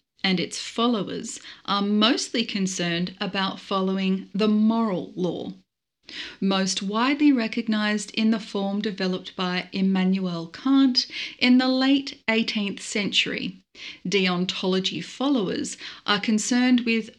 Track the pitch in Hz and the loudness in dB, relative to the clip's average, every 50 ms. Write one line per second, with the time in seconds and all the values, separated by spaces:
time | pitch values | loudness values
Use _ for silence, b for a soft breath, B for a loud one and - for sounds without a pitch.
0 | _ _ _ _ - 190 190 170 165 - - - - - - - 233 247 233 202 | _ _ _ _ 0 0 0 0 0 -4 -6 -10 -10 -8 -4 -2 0 0 0 0
1 | 180 - - - 226 226 - - B B B B B - 196 202 202 202 208 208 | -2 -6 -8 -8 -8 -10 -12 -14 B B B B B -4 -2 0 0 2 2 4
2 | 208 233 311 - - - - 240 233 - - 202 190 185 185 - 175 175 170 170 | 4 4 2 2 -2 -4 -2 -2 -2 -2 -2 -2 -2 -2 -2 -2 -2 -2 0 -2
3 | 180 180 - - 214 190 196 196 190 190 - - - - 202 190 190 190 190 190 | -2 -4 -4 -6 -6 -4 -2 -2 -2 -4 -4 -6 -6 -2 0 0 0 0 0 0
4 | 190 190 190 190 - - - 196 214 220 214 214 214 220 226 226 226 220 185 165 | 0 0 0 0 -2 -4 -2 0 2 4 4 4 4 4 4 2 2 0 0 -2
5 | - - - - 180 170 - - - - 185 - _ _ _ _ _ _ _ _ | -4 -6 -6 -2 -2 -2 -2 -4 -6 -10 -12 -14 _ _ _ _ _ _ _ _
6 | _ B B B B B B B 196 196 196 190 190 190 185 - 196 190 208 220 | _ B B B B B B B 0 0 2 2 0 0 -2 -4 -4 -2 0 0
7 | 247 269 294 285 302 294 269 240 226 220 - 233 226 220 214 214 208 208 208 208 | 2 2 2 4 6 6 6 4 2 -2 -2 -4 -2 0 0 2 2 0 0 -2
8 | 208 - - 220 220 220 226 214 220 - - 202 196 196 202 208 202 220 190 - | -4 -4 -2 0 2 2 2 0 -2 -4 -4 -2 -2 -2 -2 -2 -4 -4 -4 -2
9 | 190 185 185 185 185 - - - 185 180 180 180 180 - - 196 190 190 190 190 | -2 -2 -2 -4 -6 -10 -6 -4 -2 -2 -2 -4 -4 -4 -2 0 2 2 4 4
10 | 185 185 190 190 185 180 170 165 165 170 - - - 269 277 269 269 262 247 - | 4 2 2 0 0 -2 -4 -6 -8 -10 -10 -4 0 4 6 6 6 6 4 2
11 | - B B B B B B B 247 254 247 254 254 262 254 262 262 269 277 277 | -2 B B B B B B B 4 6 6 6 6 4 2 2 4 4 4 2
12 | 269 - - - - - 220 220 220 208 - 220 202 202 190 196 - - - 214 | 2 -2 -12 -10 -4 0 0 0 0 0 -2 -2 -2 -4 -4 -8 -8 -6 -4 -2
13 | 202 - - - - 156 - - - 185 190 - _ _ _ B B B B B | -2 0 0 0 0 0 -2 -6 -8 -8 -10 -12 _ _ _ B B B B B
14 | B 185 190 196 185 185 180 180 180 185 - - - 185 185 190 190 - - 156 | B 0 0 2 2 2 0 0 -2 -2 -4 -2 -2 0 0 0 0 -2 -4 -6
15 | 180 - - - 254 285 285 233 190 175 - - - - - B B B B B | -8 -10 -6 -4 0 0 2 2 0 -2 -2 -4 -4 -6 -8 B B B B B
16 | B - 208 196 - 226 220 214 - - 247 247 254 254 247 240 240 233 226 226 | B -2 -2 -2 0 0 0 0 0 0 0 2 4 4 4 2 2 2 0 -2
17 | 220 - - | -2 -6 -8